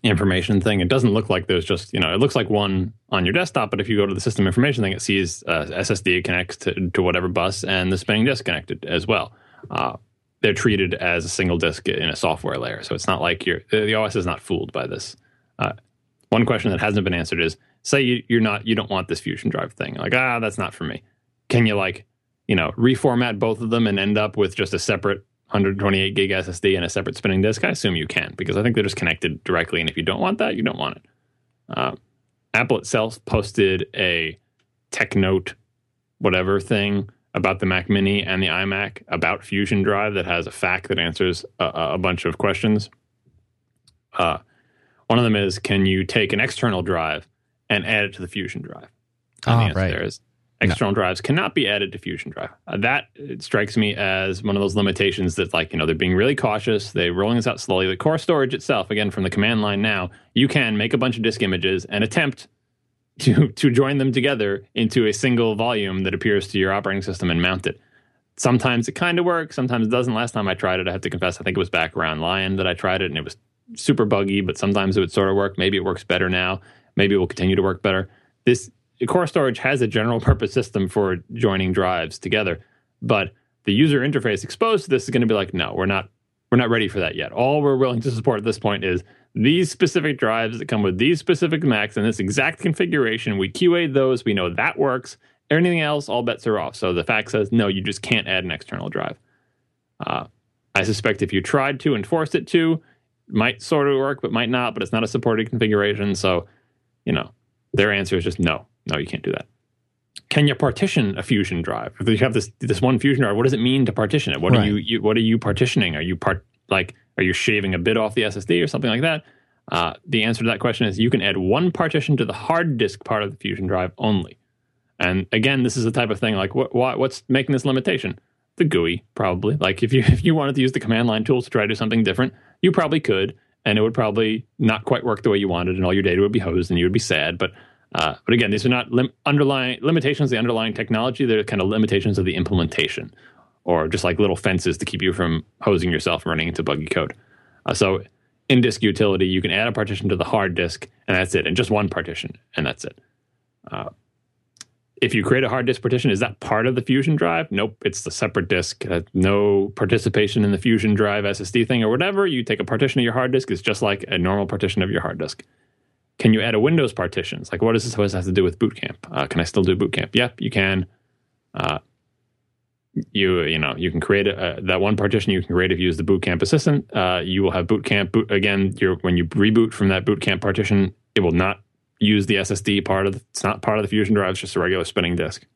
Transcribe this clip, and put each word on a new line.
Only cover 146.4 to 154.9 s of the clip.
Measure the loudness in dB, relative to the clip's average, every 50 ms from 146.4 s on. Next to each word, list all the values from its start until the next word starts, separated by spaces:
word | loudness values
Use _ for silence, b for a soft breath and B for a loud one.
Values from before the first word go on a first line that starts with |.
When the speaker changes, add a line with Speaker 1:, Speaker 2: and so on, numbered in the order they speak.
| -2 -4
Speaker 1:
into | -4 -4 -2
buggy | -2 -2 -4 -4 -4
code. | -2 -2 -2 -4 -6 b b b b b b b b b b -4
Uh, | 0
so | 0 2 0 0 -2 -4 -12 _ _ _ _ _ _ _ _
in | 4 4
disk | 4 2 0 0
utility, | 0 0 2 2 2 2 2 2 0 0
you | 0 0 -2
can | 0
add | -2 0 -2 -2
a |
partition | -2 -2 -4 -4 -4 -4 -2 -2
to | 0
the | 0 -2
hard | 0 0 0 0 0 0
disk, | -2 -2 -2 -4 -8 -14 -18 _ _ _ -2
and | 0
that's | 0 0 2 0
it, | 0 0
and | 0 0
just | 0 0 0
one | 0 0 0 0
partition, | -2 -4 -6 -6 -8 -10 -10 -12 -14 -16 _ _ -6
and | -4 -4
that's | -4 -4 -6 -10
it. | -16 -16 -16 _ _ _ _ _ _ _ _ _ _ _ _ _ -14
Uh, | -10 -10 -10 -10 -14 _ _ _ _ _ _ _ _ _ _ _ _ _ -20 _ _ _ _ _